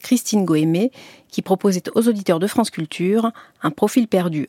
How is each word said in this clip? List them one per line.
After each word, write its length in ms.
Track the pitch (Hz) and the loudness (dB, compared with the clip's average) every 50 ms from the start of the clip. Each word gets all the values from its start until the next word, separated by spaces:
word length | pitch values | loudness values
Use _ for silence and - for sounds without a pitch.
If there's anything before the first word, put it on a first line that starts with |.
Christine 420 | - - 254 240 - - - 208 190 | -4 0 0 0 0 0 0 0 2
Goémé, 480 | 165 160 156 156 160 165 170 214 254 - - - - - - _ _ | 2 2 2 2 2 2 2 0 -2 -4 -6 -20 -20 -20 -20 _ _
qui 120 | - - | -10 -6
proposait 420 | - - 185 180 - 202 185 180 - - - | -2 -2 0 0 2 0 0 -2 -4 -4 0
aux 140 | 220 226 240 | 0 2 2
auditeurs 300 | 226 202 190 - 170 165 | 2 0 0 0 0 0
de 80 | 180 214 | 0 -2
France 240 | - - 220 - | 0 0 -2 -2
Culture 600 | - - 160 - - - 175 185 202 226 220 226 226 - - - _ _ - | -2 -6 -8 -6 -4 -2 0 0 2 2 0 -2 -4 -8 -16 -20 _ _ -6
un 80 | 165 | -6
profil 380 | 156 - - 208 - 262 226 220 | -4 0 -2 0 2 2 0 2
perdu 380 | - 185 175 180 160 151 135 | 2 0 0 0 -2 -4 -6